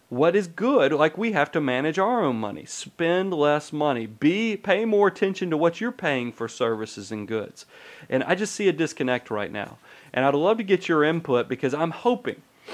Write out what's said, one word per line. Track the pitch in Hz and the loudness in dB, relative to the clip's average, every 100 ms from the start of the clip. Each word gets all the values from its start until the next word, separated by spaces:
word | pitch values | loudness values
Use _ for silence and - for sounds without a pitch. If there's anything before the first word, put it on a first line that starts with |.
| _ | _
what | 123 160 190 | 2 4 4
is | 180 | 0
good. | - 233 277 139 | -2 2 4 4
Like, | 151 156 180 | 4 2 2
we | 226 | 0
have | 190 147 | 0 0
to | 170 | 0
manage | 143 127 151 160 | 0 0 0 0
our | 196 247 | 2 2
own | 160 120 | 0 0
money, | 104 - | -4 -8
spend | - - - - 165 175 190 | -12 -14 -12 -2 0 0 0
less | 170 147 151 - | 2 2 2 -2
money, | 151 147 123 110 | -2 0 0 -4
be, | 110 147 190 226 202 | 0 2 2 0 -2
pay | - 190 226 | 0 0 2
more | 208 202 | 4 2
attention | - 196 190 180 | 2 -2 -2 -2
to | 156 | 0
what | 170 170 | 0 0
you're | 233 | -6
paying | - 165 135 120 | -4 -2 -2 -4
for | 113 113 | -6 -8
services | - 117 110 107 - 98 | -2 -2 -2 -6 -10 -10
and | 110 104 | -10 -6
goods." | 110 98 - - - - - - | -6 -6 -12 -20 -20 -20 -20 -4
And | 131 | -2
I | 131 185 | 0 -2
just | 208 - | -2 0
see | 196 | 0
a | |
disconnect | 156 160 - 131 123 - | 2 -2 -2 -2 -2 -2
right | 107 98 | -6 -4
now. | 104 101 - - - - | -8 -10 -14 -20 -20 -8
And | - | 0
I'd | 135 | 2
love | 143 175 226 | 2 2 0
to | |
get | 196 185 - | 0 0 2
your | 160 | 2
input, | 147 165 160 123 113 | 2 0 0 0 0
because | 123 135 | -2 -2
I'm | 143 165 | -2 -4
hoping, | 156 240 247 127 - _ _ - | -2 0 0 -2 -10 _ _ -18